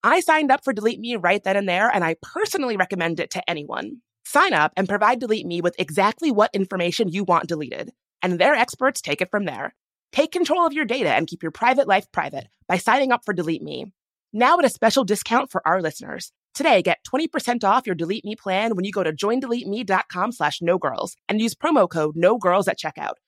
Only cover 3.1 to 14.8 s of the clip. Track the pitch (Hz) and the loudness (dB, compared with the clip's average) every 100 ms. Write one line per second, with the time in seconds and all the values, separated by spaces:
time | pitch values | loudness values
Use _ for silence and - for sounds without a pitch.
3.1 | 165 160 190 - 165 147 - - 247 _ | -2 -6 -6 -6 -8 -6 -8 -8 -14 _
4.1 | _ - 285 370 185 151 - 190 202 214 | _ -2 2 2 4 2 0 -2 2 2
5.1 | 247 226 220 170 175 175 - 175 156 202 | 2 0 -2 -2 -2 -2 -2 -4 2 0
6.1 | - 320 208 208 196 190 190 175 - 202 | 2 0 4 2 2 -2 -2 -2 0 -2
7.1 | 175 185 170 - 165 147 - - _ _ | -2 2 0 0 -6 -6 -10 -12 _ _
8.1 | _ 185 175 175 285 247 - 262 - - | _ -4 2 4 4 0 0 -2 -2 -6
9.1 | 147 185 208 190 117 135 _ _ _ _ | -4 -2 -2 -4 -6 -12 _ _ _ _
10.1 | - 320 349 339 349 339 285 254 262 170 | 0 0 0 0 2 2 0 -2 0 0
11.1 | 120 160 170 160 - 233 262 269 196 - | 0 -2 -8 -10 0 2 2 2 0 0
12.1 | - 147 - - _ _ 180 - 254 262 | -6 -6 -8 -14 _ _ -2 2 2 2
13.1 | 240 - 180 160 160 156 135 190 _ _ | 0 -2 -4 -2 -4 -6 -12 -12 _ _
14.1 | _ _ 214 247 349 285 - | _ _ 0 4 4 2 2